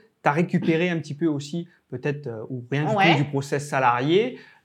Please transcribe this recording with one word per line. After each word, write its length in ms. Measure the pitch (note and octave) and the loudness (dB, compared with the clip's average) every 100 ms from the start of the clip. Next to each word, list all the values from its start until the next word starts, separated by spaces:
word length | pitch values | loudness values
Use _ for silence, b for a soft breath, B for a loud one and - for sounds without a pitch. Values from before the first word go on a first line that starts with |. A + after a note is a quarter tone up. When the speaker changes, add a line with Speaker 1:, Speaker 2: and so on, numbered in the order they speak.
| B _ | B _
Speaker 1:
t'as 100 | D3 | 0
récupéré 580 | D3 F3 F3+ - D#3+ F3+ | 2 2 0 2 2 2
un 80 | E3 | -2
petit 160 | D3 | -6
peu 120 | C#3+ E3 | -4 -2
aussi, 420 | C#3+ D3 E3+ E3+ b _ | -2 -4 -8 -10 b _
peut-être, 380 | B2+ D3 D3 C#3 | -6 -6 -6 -8
euh, 160 | A2+ - | -10 -10
ou 140 | B2+ B2 | -12 -4
rien 140 | C#3 D3+ | -2 0
du 80 | G3+ | 4
Speaker 2:
Ouais. 160 | G3+ | 4
Speaker 1:
tout 60 | C#3 | 4
du 60 | C#3+ | 2
process 380 | C#3 - C#3+ C#3+ | -2 -2 -4 -2
salarié, 720 | C#3 B2 B2 C#3+ F#3+ B3 B3+ B B | 2 2 2 2 2 2 -6 B B